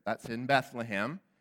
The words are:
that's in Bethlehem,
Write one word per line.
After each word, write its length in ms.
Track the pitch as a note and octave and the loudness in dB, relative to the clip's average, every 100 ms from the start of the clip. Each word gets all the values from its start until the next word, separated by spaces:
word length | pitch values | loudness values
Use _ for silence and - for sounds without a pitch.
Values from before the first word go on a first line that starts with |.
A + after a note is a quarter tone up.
that's 240 | - A2+ - | -6 -4 -4
in 160 | A#2 | -4
Bethlehem, 760 | B2+ C#3 B2+ B2 A#2 G2+ A2 F#3 - _ | 4 4 4 -4 -2 0 -2 -4 -14 _